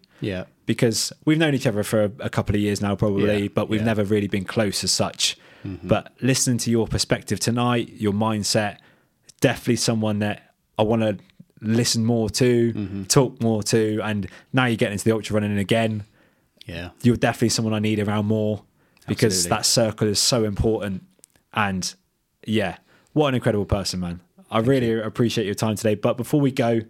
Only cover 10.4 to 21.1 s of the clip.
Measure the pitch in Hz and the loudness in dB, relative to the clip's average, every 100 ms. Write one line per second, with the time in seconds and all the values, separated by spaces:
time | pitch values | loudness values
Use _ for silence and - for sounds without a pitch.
10.4 | _ _ _ - 107 113 110 95 - - | _ _ _ -2 2 2 0 -2 -8 -20
11.4 | - - 107 113 117 117 113 117 107 - | -20 -10 -2 0 2 0 2 2 0 2
12.4 | 123 120 117 110 98 98 95 143 123 - | 2 4 2 0 -6 -6 0 2 2 0
13.4 | 113 110 98 113 107 107 104 104 95 - | 0 0 0 2 2 0 -2 -4 -6 -12
14.4 | _ 131 127 110 113 101 113 110 - 107 | _ 0 2 2 0 0 0 0 0 -2
15.4 | 104 101 95 113 113 107 104 _ _ _ | 0 -2 0 2 0 -2 -8 _ _ _
16.4 | _ _ - 85 87 - 120 113 120 113 | _ _ -14 -12 -12 -2 2 2 2 2
17.4 | 113 - 110 107 107 107 104 107 104 110 | 0 0 -2 0 0 0 0 0 0 0
18.4 | 107 107 - _ _ _ - 110 113 92 | 0 -4 -8 _ _ _ -8 0 2 2
19.4 | 87 107 - - 110 107 107 98 - 123 | 0 0 0 2 0 0 0 0 2 2
20.4 | 107 98 113 110 101 92 - | 0 0 0 0 -2 -8 -10